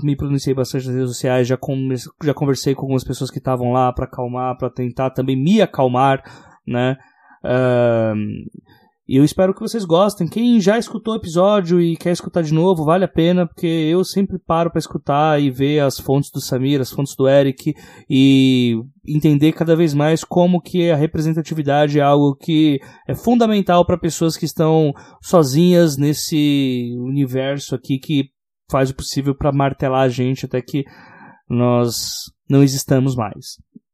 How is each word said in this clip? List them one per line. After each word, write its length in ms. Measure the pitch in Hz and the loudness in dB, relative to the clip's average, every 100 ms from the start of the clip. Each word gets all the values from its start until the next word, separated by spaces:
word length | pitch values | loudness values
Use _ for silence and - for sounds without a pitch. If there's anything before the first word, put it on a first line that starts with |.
me 120 | 143 139 | -2 -2
pronunciei 380 | 143 139 143 | -2 -4 -2
bastante 320 | 135 123 139 127 | -2 -2 -4 -6
nas 80 | |
redes 160 | 123 127 | -4 -4
sociais, 380 | 120 131 127 120 | -4 -2 0 0
já 100 | 127 | -2
conver-, 400 | - 135 131 127 - - | -4 -4 -4 -6 -8 -6
já 100 | 156 | -4
conversei 420 | 131 143 127 - 135 | -2 -2 0 -2 -2
com 60 | |
algumas 220 | 139 131 | -2 -4
pessoas 280 | 123 127 131 | -4 -8 -8
que 80 | - | -8
estavam 320 | 131 127 123 | -6 -4 -2
lá 200 | 127 127 | 0 0
pra 140 | - 131 | -2 -8
acalmar, 500 | - 123 123 127 123 | -8 -8 -6 -6 -4
pra 140 | 123 | -6
tentar 400 | - 123 120 131 | -6 -8 -4 -4
também 260 | 131 131 131 | -2 -2 0
me 240 | 147 214 | 2 2
acalmar, 600 | 185 - 131 123 139 135 - - - _ - | 2 2 0 2 0 0 -4 -20 -20 _ -6
né? 280 | 120 127 135 _ _ _ _ | -2 -2 -4 _ _ _ _
Ah, 720 | - 123 127 123 120 117 110 107 104 107 - - _ _ _ _ - | -4 0 2 2 2 2 0 -2 -6 -8 -14 -18 _ _ _ _ -2
e 100 | 131 | 2
eu 80 | 147 | 2
espero 280 | - 190 | 2 0
que 60 | 190 | 0
vocês 240 | 220 233 | -6 -6
gostem. 420 | 185 165 208 202 165 | 0 2 2 0 -6
Quem 360 | 202 240 233 | -2 2 2
já 160 | 180 226 | 4 0
escutou 360 | 226 220 220 | -2 -10 -8
o 40 | 226 | -8
episódio 640 | 202 165 190 208 170 175 | -4 0 2 2 0 0
e 160 | 170 165 | 0 -2
quer 140 | 175 | -4
escutar 320 | 175 - 180 | -4 -4 -4
de 100 | 156 | -2
novo, 320 | 156 180 175 151 | 2 2 2 2
vale 180 | 180 | 0
a 60 | 185 | 0
pena, 360 | - 165 180 170 | 0 2 2 0
porque 220 | - 170 | -4 -4
eu 380 | 165 156 175 185 | -2 0 0 0
sempre 340 | 196 196 185 | -2 -2 -4
paro 300 | - 165 170 | -4 -2 0
pra 100 | 165 | -2
escutar 640 | - 156 - 143 156 147 | -6 -10 -2 0 2 2
e 80 | 143 | 0
ver 320 | 127 139 151 | 0 0 2
as 180 | 139 - | 0 -2
fontes 320 | - 135 139 | -2 0 0
do 80 | 127 | -6
Samir, 400 | - 127 131 143 | -6 -2 0 0
as 120 | 127 | -2
fontes 220 | - 139 - | -6 -6 0
do 120 | 135 | 4
Eric, 460 | 139 139 131 - - - - - | 4 2 0 -6 -8 -12 -20 -2
e 680 | 131 135 135 131 127 123 113 131 _ - | 4 6 6 4 4 2 0 -6 _ -6
entender 460 | 151 160 147 151 | 0 2 4 2
cada 240 | 160 165 160 | 2 0 2
vez 180 | 170 | 2
mais 300 | 143 151 160 | 2 0 0
como 380 | - 180 180 180 | -2 0 2 2
que 280 | - 180 170 | -2 -2 0
a 60 | 151 | 2
representatividade 1040 | 156 160 156 160 156 160 143 143 151 147 | 0 -2 -2 -2 -4 -6 -2 2 2 2
é 40 | |
algo 340 | 143 147 143 135 | 4 4 2 0
que 420 | - 156 156 139 - - - | -2 2 2 0 -6 -20 -10
é 80 | |
fundamental 720 | 127 - 240 226 208 185 175 175 | -6 0 2 4 2 2 2 2
pra 120 | 180 | 0
pessoas 400 | 170 - 165 - | -2 -2 -2 -2
que 80 | 156 | -6
estão 480 | - 160 160 151 147 - - | -2 2 2 2 -2 -14 -20
sozinhas 760 | - 185 143 139 175 175 165 139 | 0 2 4 4 4 6 4 2
nesse 960 | 143 147 - 151 147 143 135 123 120 123 | -2 -2 -4 0 0 0 0 -2 -6 -6
universo 760 | 123 139 135 131 135 143 - 131 | -4 -2 -2 -2 -4 -6 -6 -10
aqui 220 | - 135 | -4 -6
que 320 | - 147 139 _ _ _ - | -2 -2 -4 _ _ _ -6
faz 200 | 139 131 | -2 -2
o 40 | 131 | -2
possível 400 | 151 - 139 139 | -8 -6 -4 -2
pra 160 | 151 | -2
martelar 520 | 139 139 135 139 131 | 0 -2 -2 -2 0
a 60 | 131 | 0
gente 360 | 123 127 135 131 | 0 -2 -4 -6
até 160 | 127 | -8
que 240 | - 147 135 - - - - - - | -6 -8 -8 -14 -20 -20 -20 -20 -6
nós 800 | 120 123 120 120 113 - - - _ - | 0 2 2 0 -4 -10 -12 -16 _ 0
não 140 | 139 | 4
existamos 500 | 139 135 - 135 135 | 4 2 0 0 0
mais. 440 | 123 104 - - - _ - _ | -2 -6 -8 -18 -20 _ -20 _